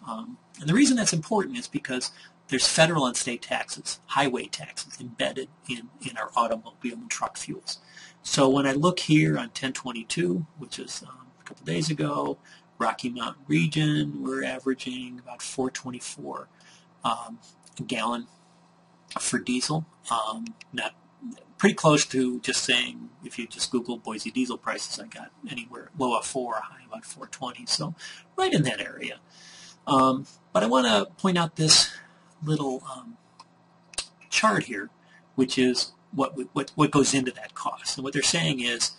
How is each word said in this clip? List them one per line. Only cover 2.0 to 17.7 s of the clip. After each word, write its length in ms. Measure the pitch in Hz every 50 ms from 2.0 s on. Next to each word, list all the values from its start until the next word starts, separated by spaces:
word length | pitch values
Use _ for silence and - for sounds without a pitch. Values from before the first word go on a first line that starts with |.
| - - - - - - - _ _
there's 200 | - 131 123 -
federal 380 | - - 170 160 165 170 151 135
and 120 | 123 120
state 240 | - - 127 117 -
taxes, 580 | - - 123 117 113 - - - - - - - _
highway 400 | - - 139 143 135 123 117 -
taxes, 520 | - - - 151 - - - - - - -
embedded 480 | 123 123 - - 135 139 - 131 131 135 - _ - -
in, 200 | 123 117 113 - - - -
in 80 | 127 117
our 140 | 110 107 - -
automobile 580 | 120 117 113 113 110 - 113 - _ - 120 113
and 160 | 113 117 113
truck 280 | - - 113 - -
fuels. 420 | - - - - - - - - - - - - - - - - _
So 260 | - - - 151 139
when 200 | 135 135 139 139
I 60 | 139 135
look 260 | 143 156 180 180 -
here 380 | - - 156 156 156 156 151
on 120 | 143 120 117
ten 240 | - - 135 131 131
twenty-two, 720 | - - 127 117 113 113 - - 175 175 180 185 180 156 - _ 151
which 180 | 127 - -
is, 260 | - - - - - -
um, 200 | - - - - - - _
a 20 | -
couple 220 | - - - -
days 240 | - 170 175 151 160
ago, 480 | 151 151 151 147 143 147 143 143 135 - _ - - - _ _ _
Rocky 320 | - 117 113 110 - 131 123
Mountain 340 | 123 123 117 117 - - -
region, 760 | - 151 165 170 156 147 156 151 151 151 151 151 147 147 139 135
we're 200 | 131 131 135 135
averaging 760 | 131 131 131 - 135 131 - - 131 123 127 127 123 123 123
about 220 | - - 120 -
four 300 | - - - 135 127 131
twenty-four, 760 | - - - 127 123 120 - - - 147 - - 131 65 - - _ _ - - - - _ _ _ _ -
um, 360 | 120 113 - - 113 117 - - - - _ _ -